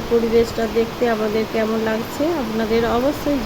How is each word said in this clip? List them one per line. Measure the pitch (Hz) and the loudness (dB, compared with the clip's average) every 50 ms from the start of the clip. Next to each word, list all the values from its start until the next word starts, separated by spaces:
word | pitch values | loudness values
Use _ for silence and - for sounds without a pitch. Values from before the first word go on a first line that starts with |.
| 226 - | 0 2
পরিবেশটা | 233 233 226 226 226 233 233 226 - - 226 220 208 233 | 2 2 2 4 4 2 2 2 0 -2 -2 -2 0 0
দেখতে | 226 233 - - 247 233 226 | 0 0 0 -2 0 0 2
আমাদের | 214 220 214 208 220 220 214 - | 0 0 0 0 -2 -2 -2 -2
কেমন | 226 220 220 220 220 220 220 | -2 0 0 0 -2 0 -2
লাগছে | 220 220 226 - - - 294 330 349 302 | -2 -2 -4 -6 -4 -2 0 0 0 0
আপনাদের | 240 220 220 220 226 208 226 233 233 226 226 240 | -2 -2 -2 -2 0 0 2 2 2 2 2 2
অবশ্যই | 247 285 294 - - 285 285 262 214 | 2 0 0 0 0 0 0 0 0